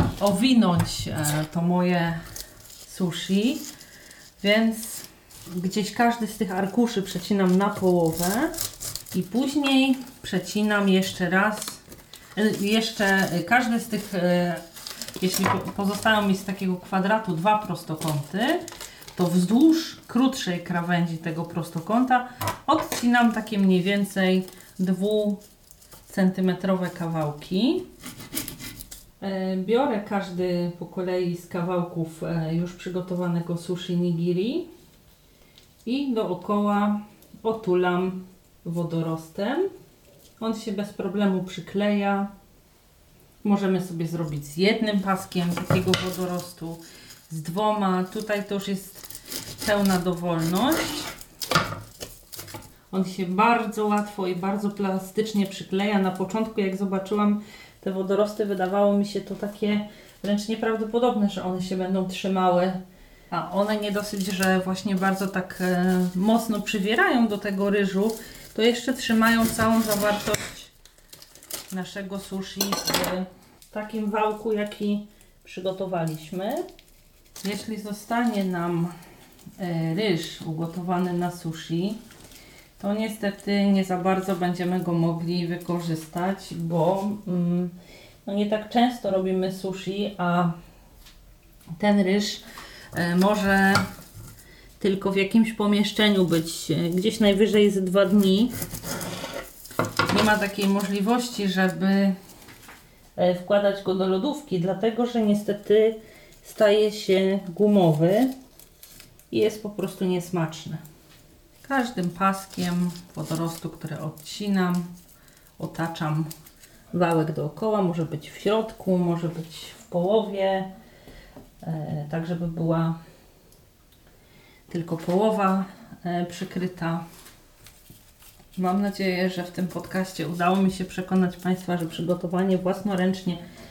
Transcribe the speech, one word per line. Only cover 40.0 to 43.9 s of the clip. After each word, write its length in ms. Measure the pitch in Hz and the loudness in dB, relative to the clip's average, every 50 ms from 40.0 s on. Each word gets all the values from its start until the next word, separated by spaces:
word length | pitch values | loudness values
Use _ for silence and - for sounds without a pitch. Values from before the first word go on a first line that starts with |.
| _ - - - - - - _ | _ -20 -20 -20 -20 -20 -12 _
On 160 | 220 220 220 | -4 -4 -4
się 160 | 208 - 226 | -4 -6 -6
bez 220 | 196 196 202 - - | -4 -4 -4 -6 -6
problemu 500 | - 208 190 180 208 208 196 185 185 180 | -6 -4 -2 0 2 2 2 2 2 -2
przykleja. 840 | - - - 165 - - 196 208 208 208 202 196 202 202 196 202 202 - - - _ _ _ _ _ _ _ _ _ _ _ _ _ _ _ _ _ _ _ - | -4 -8 -12 -12 -6 -4 0 0 2 2 2 2 2 2 0 0 -4 -6 -12 -20 _ _ _ _ _ _ _ _ _ _ _ _ _ _ _ _ _ _ _ 0
Możemy 380 | 214 202 196 196 190 185 180 | 2 2 4 4 2 2 2
sobie 260 | - - | 0 -2